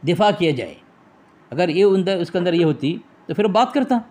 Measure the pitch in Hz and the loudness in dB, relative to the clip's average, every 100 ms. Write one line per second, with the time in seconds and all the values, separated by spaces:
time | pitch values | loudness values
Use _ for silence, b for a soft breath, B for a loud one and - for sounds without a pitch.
0 | 139 170 208 208 170 135 92 - _ _ | -2 2 2 2 0 -2 -6 -14 _ _
1 | _ _ _ _ _ 131 175 156 202 190 | _ _ _ _ _ -4 -2 2 4 4
2 | 180 190 170 185 175 170 165 147 135 180 | 0 -2 -2 -2 0 2 2 0 -4 -6
3 | - _ - 156 208 196 247 285 262 247 | -10 _ -10 -2 0 2 2 0 0 -2
4 | 220 | -4